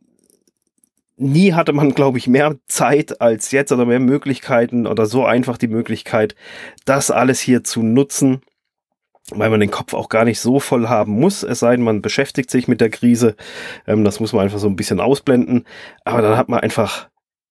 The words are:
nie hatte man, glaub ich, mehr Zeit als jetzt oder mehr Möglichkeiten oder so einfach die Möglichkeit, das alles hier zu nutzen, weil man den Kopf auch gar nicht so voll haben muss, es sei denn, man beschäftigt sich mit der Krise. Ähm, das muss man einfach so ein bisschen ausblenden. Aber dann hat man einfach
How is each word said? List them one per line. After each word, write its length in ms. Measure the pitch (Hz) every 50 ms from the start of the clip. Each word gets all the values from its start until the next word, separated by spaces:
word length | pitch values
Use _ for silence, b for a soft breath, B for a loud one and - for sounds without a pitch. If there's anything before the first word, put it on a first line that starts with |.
| _ _ _ _ _ _ _ _ _ _ _ _ _ _ _ _ _ _ _ _ _ _ _
nie 380 | - 127 139 139 165 190 196 160
hatte 180 | 170 160 160
man, 220 | 147 147 151 139 127
glaub 220 | - 139 135 123 127
ich, 80 | -
mehr 300 | 127 123 139 147 151 151 - _
Zeit 560 | - - - 143 120 147 147 151 - - -
als 280 | 120 117 113 110 - -
jetzt 220 | 131 139 139 -
oder 140 | 135 123 123
mehr 140 | 120 120 127
Möglichkeiten 840 | 131 123 143 139 - 135 127 - - - 131 117 120 120 123 120 113
oder 200 | 98 104 107 110
so 180 | 104 113 131 123
einfach 320 | 104 113 127 123 131 120
die 120 | - 123 113
Möglichkeit, 680 | 110 113 120 - 113 - - - - - - - B B B B B B B B B B _
das 260 | - 135 139 - -
alles 300 | - 113 120 131 127 -
hier 240 | - - 123 117 -
zu 180 | - - 117
nutzen, 600 | 113 110 113 135 139 - - - 143 135 131 131 - _ _ _ _ _ _ _ _ _ _ _ _ _ _ _ _ -
weil 200 | 107 104 107 110
man 80 | 110 107
den 140 | 104 101
Kopf 200 | - - - -
auch 160 | - - - -
gar 160 | - 113 117
nicht 140 | 117 110 -
so 220 | - 117 127 143
voll 260 | - - 139 120 113
haben 240 | 113 123 107 104 104 104 110
muss, 240 | 147 202 202 -
es 160 | - - 123 -
sei 160 | 123 117 123
denn, 100 | 123 120
man 160 | 113 110 104
beschäftigt 480 | - 107 - - 135 - - 143 135 -
sich 200 | - 127 123 -
mit 120 | 123 -
der 100 | 120 110
Krise. 440 | - - - 120 120 113 120 113 B B B B B B B B B B B
Ähm, 200 | - 107 107 104
das 160 | 101 98 -
muss 120 | 113 104
man 120 | - 107 95
einfach 160 | 101 101 104
so 80 | 104 101
ein 80 | 95
bisschen 240 | 90 104 - 107 90
ausblenden. 640 | 101 117 143 - - 143 127 123 - - 127 120 B B B B B B B B -
Aber 180 | - 117 120
dann 140 | 110 104 110
hat 120 | 117 123 -
man 120 | 120 -
einfach 480 | - 110 - - 107 101 - - - - _ _ _ _ _ _ _ _